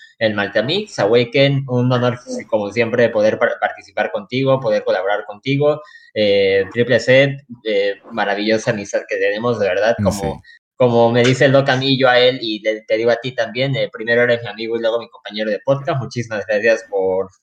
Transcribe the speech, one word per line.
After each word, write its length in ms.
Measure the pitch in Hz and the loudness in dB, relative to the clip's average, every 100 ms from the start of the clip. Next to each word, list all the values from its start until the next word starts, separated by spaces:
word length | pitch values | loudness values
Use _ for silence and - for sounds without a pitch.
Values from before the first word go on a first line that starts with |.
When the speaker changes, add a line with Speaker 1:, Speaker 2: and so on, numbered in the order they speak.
| - _ | -20 _
Speaker 1:
el 160 | 110 104 | -2 -2
Maltamix, 640 | 98 107 113 190 214 - | -2 -2 -2 -4 -6 -2
Awaken, 680 | 104 120 120 135 139 139 135 | 2 2 2 2 2 0 -2
un 240 | 123 123 | 0 0
honor, 280 | 123 123 117 - 120 - | 2 0 -2 -8 -12 -4
como 220 | 107 101 | -2 -2
siempre, 380 | 98 110 120 117 | -2 0 2 2
poder 300 | 110 107 - | 2 0 0
par-, 180 | 117 - | -2 -2
participar 520 | - - - - - | -4 -4 -10 -6 -4
contigo, 480 | 107 101 123 135 131 | -6 -6 -2 0 0
poder 240 | 117 104 | 0 0
colaborar 420 | 117 101 98 104 104 | 0 -2 -2 -4 -6
contigo. 560 | 104 131 139 147 151 - - _ | -10 -4 0 0 -2 -8 -20 _
Eh, 520 | 110 104 101 98 98 95 | -2 2 2 2 2 0
Triple 280 | 113 120 120 | -2 2 2
C, 380 | - 131 139 139 - - | 4 4 4 -2 -14 -10
eh, 320 | 110 101 101 98 - | -4 -2 -2 -4 -8
maravillosa 600 | 113 101 101 107 110 123 | -4 -2 -2 0 0 0
amistad 300 | 110 98 107 - | -4 -4 -6 -4
que 80 | 98 | -2
tenemos, 420 | 98 104 120 113 | -2 0 -2 0
de 80 | 98 | 0
verdad, 280 | 95 107 117 | 2 0 2
Speaker 2:
Mm, 60 | |
Speaker 1:
como 160 | 98 - 76 69 | -2 -2 -6 -8
Speaker 2:
sí. 60 | - - _ - | -16 -20 _ 0
Speaker 1:
como 320 | 123 117 117 | 2 4 4
me 120 | 120 | 4
dice 220 | 120 127 143 | 2 4 4
el 60 | |
Doc 140 | 135 135 | 4 2
a 60 | 131 | 0
mí, 200 | 135 131 | 0 2
yo 80 | 131 | 4
a 100 | 123 | 6
él, 180 | 127 131 | 4 2
y 180 | 113 107 | -4 -4
le, 200 | 110 107 | -4 -4
te 140 | - 110 | -2 0
digo 120 | 117 | 2
a 60 | 117 | 0
ti 160 | 131 | -2
también, 420 | 123 110 113 139 117 | -6 -4 -2 -2 -2
eh, 120 | 104 | -4
primero 320 | - 110 117 | -6 0 2
eres 180 | 120 117 | 2 0
mi 40 | 113 | -4
amigo 260 | 107 113 117 | -8 -6 -2
y 40 | |
luego 180 | 113 117 | -2 -2
mi 100 | 110 | -6
compañero 400 | - 107 104 107 | -16 -12 -6 -4
de 100 | 98 | -2
podcast. 380 | - 139 139 139 | -2 -2 -2 -4
Muchísimas 440 | 110 123 117 107 98 | -4 -8 -6 -6 -2
gracias 380 | 104 113 110 - | 0 2 0 -2
por 380 | 101 95 92 95 _ | -2 0 -2 -4 _